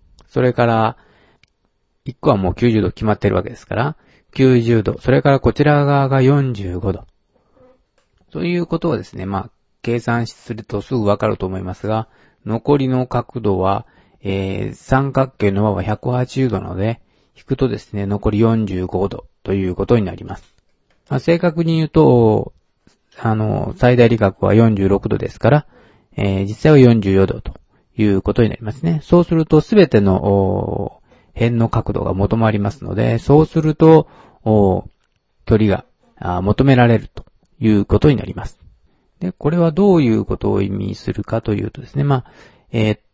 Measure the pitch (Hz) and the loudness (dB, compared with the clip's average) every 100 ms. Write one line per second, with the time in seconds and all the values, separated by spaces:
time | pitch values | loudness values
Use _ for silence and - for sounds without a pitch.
0 | _ _ _ 131 127 123 117 113 110 - | _ _ _ -2 0 2 0 2 0 -4
1 | _ _ _ _ _ _ _ _ _ _ | _ _ _ _ _ _ _ _ _ _
2 | - - - 107 92 - 120 110 92 - | -16 -6 -2 0 -2 0 0 2 -2 -4
3 | 110 101 104 95 - - - 98 143 - | -4 -2 0 -2 -4 -14 -10 -6 -4 -6
4 | _ _ _ - 131 123 117 113 104 - | _ _ _ 0 4 4 2 0 0 -4
5 | 127 139 143 139 117 - 147 147 143 139 | 0 2 2 2 0 0 2 2 2 0
6 | 135 135 131 143 131 107 95 90 95 90 | 0 2 2 2 0 -6 -8 -6 -6 -6
7 | - _ _ _ _ _ _ _ _ _ | -10 _ _ _ _ _ _ _ _ _
8 | _ _ _ 151 175 175 170 165 170 117 | _ _ _ -8 -4 -4 -4 -4 -2 -4
9 | 98 - 95 98 110 _ _ _ - 120 | -6 -12 -8 -8 -8 _ _ _ -6 -4
10 | 120 117 113 - - 107 - 104 - 127 | -2 -4 -4 -10 -14 -14 -8 -10 -6 -4
11 | 101 101 107 101 95 95 92 92 107 110 | -2 0 -2 -4 -6 -8 -10 -10 -6 -6
12 | 110 _ _ _ - 110 - 143 131 127 | -6 _ _ _ -8 -6 0 0 0 -2
13 | 127 123 - 123 110 92 95 101 - _ | -2 -6 -6 -6 -4 -2 -2 -4 -6 _
14 | _ _ 101 95 95 101 104 107 - 135 | _ _ -8 -6 -4 -6 -8 -10 -2 0
15 | 139 135 131 - 104 98 107 95 104 107 | 0 -2 -4 -2 -2 0 -2 -2 -4 -6
16 | 123 123 127 131 127 117 - 92 107 117 | -4 -4 -4 -2 -2 -2 -6 -6 -6 -6
17 | _ _ _ _ - 135 127 113 - 104 | _ _ _ _ -8 -4 -2 -4 -10 -8
18 | 98 101 110 104 113 113 104 92 92 92 | -4 -2 -2 0 2 0 -2 -4 -6 -4
19 | 98 - - _ - 98 92 90 98 120 | -4 -6 -18 _ -6 -4 -4 -4 0 2
20 | 95 - - - _ _ _ _ _ _ | 0 -8 -14 -16 _ _ _ _ _ _
21 | _ 135 - 170 175 160 165 160 156 160 | _ -6 0 0 0 -2 -2 0 0 4
22 | 147 120 113 104 - _ _ _ _ _ | 4 6 4 2 -2 _ _ _ _ _
23 | _ - 113 110 107 101 110 - 123 123 | _ -8 -4 -2 -2 -4 -6 0 2 4
24 | 117 117 101 - 98 104 113 101 95 98 | 4 4 0 0 2 4 4 2 0 0
25 | 107 104 - - 117 147 - _ _ _ | -2 -4 -6 -2 2 2 0 _ _ _
26 | _ - 101 95 98 107 151 147 123 117 | _ -6 -2 -2 -4 -2 4 6 8 6
27 | 98 95 95 - - - _ _ _ - | 2 2 2 -2 -8 -14 _ _ _ -2
28 | 104 98 104 104 110 - 110 - 165 156 | 0 0 -2 0 0 0 -10 -6 -4 -4
29 | - 175 170 165 156 151 - 214 175 110 | 2 2 2 0 2 2 4 4 4 4
30 | 98 92 101 98 95 98 - - - _ | 2 0 2 0 0 -2 -4 -6 -8 _
31 | _ _ _ - 117 117 113 110 - - | _ _ _ -2 -2 0 0 0 -4 -4
32 | - 90 101 113 110 107 104 - - 95 | -4 -2 0 2 0 0 -4 -6 -8 -4
33 | 117 117 - 147 160 165 156 151 160 160 | -2 -2 2 4 4 0 -2 4 6 6
34 | - - - _ 110 107 98 92 - _ | 4 -12 -20 _ 0 2 2 0 -6 _
35 | _ _ _ _ - 110 107 92 - _ | _ _ _ _ 0 2 2 0 -6 _
36 | _ _ 90 90 95 104 135 127 120 113 | _ _ -8 -4 -2 2 4 4 4 2
37 | - - - _ _ _ 110 104 - 107 | -2 -18 -20 _ _ _ 0 2 2 2
38 | 151 127 - - - - - _ _ _ | 2 2 -4 -12 -12 -16 -20 _ _ _
39 | _ _ 180 - 143 170 165 156 202 175 | _ _ -10 -6 -4 0 0 2 4 4
40 | 123 110 107 101 107 101 98 98 98 98 | 4 0 -2 -4 -2 -2 -2 -4 -8 -8
41 | - 104 - 113 - 104 101 - - 139 | -8 -8 -4 -6 -2 -4 -4 -12 -12 -4
42 | 143 131 - - - _ _ 117 107 104 | -2 -2 -4 -20 -20 _ _ -2 -2 -2
43 | _ | _